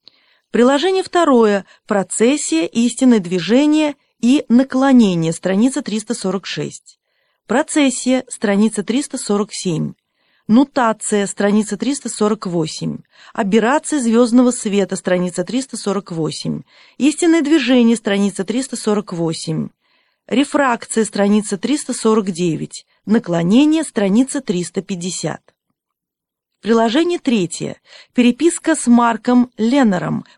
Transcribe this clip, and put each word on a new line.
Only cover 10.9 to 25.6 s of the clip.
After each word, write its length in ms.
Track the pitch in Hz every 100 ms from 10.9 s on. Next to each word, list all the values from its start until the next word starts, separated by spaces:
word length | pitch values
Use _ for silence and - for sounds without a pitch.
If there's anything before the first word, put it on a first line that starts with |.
| 220 - 208 196
страница 480 | - 208 214 208 208
триста 320 | 233 196 175
сорок 380 | - 208 214 185
восемь. 540 | 170 160 - 160 147 - _ -
Аберрации 640 | - 196 220 214 285 - 302
звездного 540 | 233 220 247 247 247
света, 440 | 240 214 202 185 190
страница 480 | - 180 180 175
триста 320 | 175 240 262 226
сорок 380 | 208 196 -
восемь. 480 | 165 151 147 160 151 - _ _ -
Истинное 440 | 269 - 349 330
движение, 560 | 285 320 240 254 233 233
страница 480 | 220 196 202 - 185
триста 320 | 226 262 240
сорок 340 | - 208 -
восемь. 560 | 170 165 165 - 156 147 - _ _ _ _ -
Рефракция, 760 | 226 285 294 269 233 - 226
страница 540 | 208 208 202 214 202 202
триста 360 | 233 294 -
сорок 380 | 240 220 220 196
девять. 540 | 165 175 147 151 - - _ -
Наклонение, 800 | 226 226 170 170 233 302 311
страница 560 | 302 - 196 208 269 294
триста 420 | - 180 175 -
пятьдесят. 600 | 180 180 180 - 160 - _ _